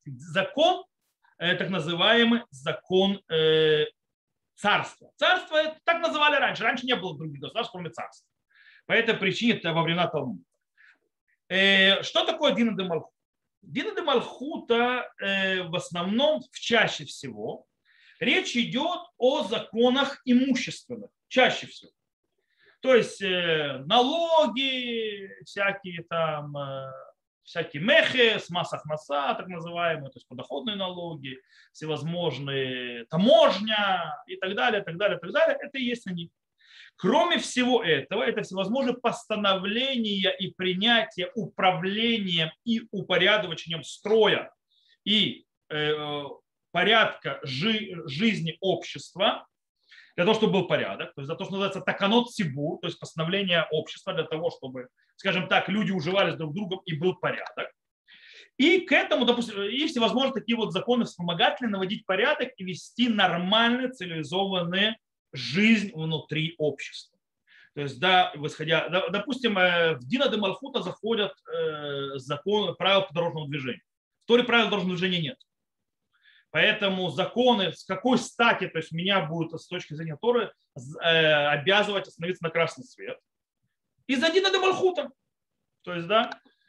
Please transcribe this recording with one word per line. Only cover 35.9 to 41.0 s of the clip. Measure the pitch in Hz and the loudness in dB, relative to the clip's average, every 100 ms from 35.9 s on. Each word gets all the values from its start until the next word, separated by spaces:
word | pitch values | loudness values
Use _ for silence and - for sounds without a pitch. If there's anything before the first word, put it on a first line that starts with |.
| 240 196 | -4 -6
они. | 175 170 _ _ _ _ - - - | -8 -10 _ _ _ _ -20 -20 -4
Кроме | 185 294 349 320 | 2 4 4 0
всего | - 247 247 240 | -2 0 2 2
этого, | 175 143 - 202 | 2 0 0 -2
это | 254 214 | -2 -2
всевозможные | - 190 190 262 254 | -4 -4 -2 0 -2
постановления | 254 233 - - 214 202 190 180 226 269 254 220 196 190 185 | 0 -2 -4 -6 -2 0 0 0 -2 -2 -2 -2 0 0 0
и | 185 | -6
принятие | - 185 180 220 233 | -4 -2 0 2 2